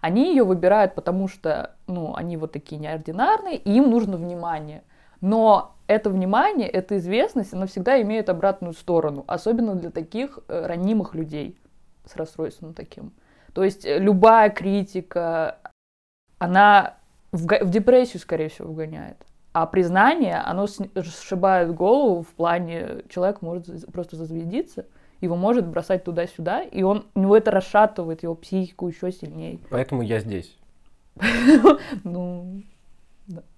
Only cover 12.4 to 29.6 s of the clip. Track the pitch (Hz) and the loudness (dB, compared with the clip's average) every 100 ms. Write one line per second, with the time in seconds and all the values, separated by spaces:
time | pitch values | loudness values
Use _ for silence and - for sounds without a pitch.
12.4 | 160 - 160 165 - - - _ _ _ | -10 -10 -20 -18 -18 -18 -20 _ _ _
13.4 | _ - 190 196 - 143 190 196 220 226 | _ -2 -2 -2 -4 0 2 6 8 8
14.4 | 214 214 180 196 196 185 - - 170 165 | 6 2 -4 -2 -4 -8 -8 -6 -4 -4
15.4 | 156 - - _ _ _ _ _ _ _ | -4 -8 -18 _ _ _ _ _ _ _
16.4 | 175 185 208 202 - - _ _ _ 175 | 0 6 8 8 4 -8 _ _ _ -8
17.4 | 165 208 190 190 214 254 247 180 - 165 | 0 0 2 0 6 4 4 -4 -8 -6
18.4 | 160 - - 160 156 156 - - - _ | -6 -8 -14 -10 -10 -12 -16 -20 -20 _
19.4 | _ - 160 190 175 180 226 339 233 165 | _ -4 0 0 2 4 4 4 0 -2
20.4 | - 180 208 - 190 - 165 - - 185 | -4 -4 -6 -6 -10 -8 -10 -12 -8 -2
21.4 | 190 185 170 165 180 254 277 180 165 _ | 2 2 2 0 2 4 4 0 -4 _
22.4 | 170 170 175 165 - - - - 180 202 | -2 -2 -4 -8 -10 -12 -12 -4 -2 -2
23.4 | 165 175 170 170 165 - 170 160 160 165 | -8 -10 -12 -18 -14 -12 -10 -10 -10 -8
24.4 | 165 220 359 - - _ _ _ 185 175 | -6 -6 -8 -10 -16 _ _ _ -4 -2
25.4 | 190 240 175 165 - 185 185 170 170 - | 0 0 0 -4 -2 -4 -2 -6 -6 -6
26.4 | 165 220 370 - 190 208 - - 190 214 | -6 -6 -6 -2 0 0 -2 -2 4 6
27.4 | 214 190 185 208 214 214 170 160 170 165 | 6 0 2 4 4 2 -8 -8 -8 -10
28.4 | - 190 180 - 180 170 180 185 156 156 | -6 -6 -6 -8 -10 -6 -10 -10 -14 -14
29.4 | 160 170 | -14 -14